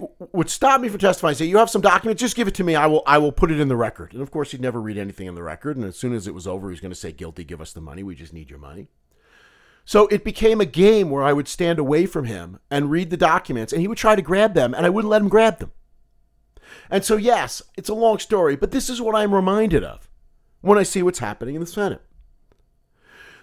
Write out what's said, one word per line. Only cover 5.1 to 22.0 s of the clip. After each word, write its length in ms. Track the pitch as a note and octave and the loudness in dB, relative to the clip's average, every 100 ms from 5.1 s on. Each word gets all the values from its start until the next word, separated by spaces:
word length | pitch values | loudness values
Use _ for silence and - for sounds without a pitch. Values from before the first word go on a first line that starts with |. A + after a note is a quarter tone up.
| - F#2 | -10 -12
in 80 | E2+ | -12
the 80 | |
record, 340 | E2+ E2+ D3 C3+ | -12 -10 -8 -8
and 80 | G2 | -8
as 100 | - | -8
soon 180 | B2 | -6
as 140 | A#2 F#2+ | -6 -8
it 60 | E2+ | -10
was 100 | F2+ | -10
over, 220 | F#2 F#2+ | -8 -10
he 60 | |
was 80 | E2+ | -12
gonna 120 | F#2 | -14
say, 180 | F2 F2 | -12 -14
"Guilty, 320 | D#2 E2+ E2 | -14 -14 -14
give 180 | D#2 E2 | -16 -16
us 120 | D#2 | -16
the 80 | E2 | -16
money, 220 | D#2 D#2+ | -16 -14
we 120 | G2 D#2 | -14 -14
just 180 | E2 | -18
need 160 | D#2+ D2+ | -20 -20
your 100 | D2 | -20
money." 300 | C#2+ F2 D3 _ _ _ _ _ _ _ _ _ - | -20 -20 -20 _ _ _ _ _ _ _ _ _ 0
So 220 | G#3 G3+ | 4 4
it 160 | G3+ | 2
became 360 | - - A3 A3 | -2 0 2 2
a 60 | F3 | 0
game 460 | D3+ G3 G#3+ E3+ | 4 4 4 2
where 120 | C#3 | 0
I 80 | C#3 | 2
would 160 | C#3+ - | 0 -2
stand 300 | - E3+ E3 | -2 0 0
away 300 | C#3 D#3 F#3 | 2 2 0
from 180 | E3 A#2+ | -2 -6
him 340 | F#2+ E2+ F#2+ - | -8 -12 -18 -6
and 180 | C#3+ C#3+ | -2 0
read 220 | D#3+ F3 | -2 -2
the 60 | E3+ | 0
documents, 540 | E3+ F3 - B2 A2 | 2 2 -2 -6 -4
and 100 | D#3+ | -4
he 60 | F#3 | -4
would 120 | A3+ | 0
try 160 | A3+ G#3 | 2 2
to 60 | |
grab 340 | D3+ F#3+ G#3+ E3+ | 2 2 2 4
them, 180 | B2 | 0
and 100 | B2+ F3 | 2 0
I 40 | |
wouldn't 220 | G3+ G#3 | 0 2
let 100 | G#3+ | 2
him 80 | G3+ | 4
grab 300 | G#3 A3+ - | 4 4 2
them. 120 | - - _ _ _ _ _ _ _ _ - - - | -8 -16 _ _ _ _ _ _ _ _ -20 -20 -4
And 160 | G3 G3 | -2 0
so, 100 | G#3+ | 0
yes, 460 | A3+ A3 B2+ - - - | 2 2 0 -8 -14 -12
it's 120 | D#3+ | -6
a 40 | |
long 240 | A3 A3+ G#3 | 0 2 2
story, 380 | - G#3 D#3+ C#3 | 0 2 2 0
but 160 | F#3+ | -2
this 180 | C4+ - | -2 -4
is 100 | B3 | -4
what 160 | A3+ G#3+ | -2 0
I'm 180 | G#3 | 2
reminded 500 | G3 F#3 G3+ A3 C#3+ | 2 2 2 2 0
of 260 | D#2 A1 - _ _ _ _ _ | -2 -10 -20 _ _ _ _ _
when 180 | F3 G#3 | 4 4
I 40 | |
see 200 | F#3 G3 | 4 0
what's 160 | F3+ F3 | 0 -2
happening 340 | G#2+ G#2+ A#2+ | -6 -8 -8
in 80 | D#3 | -8
the 60 | E3+ | -8
Senate. 340 | G#3 G3 - | -4 -4 -6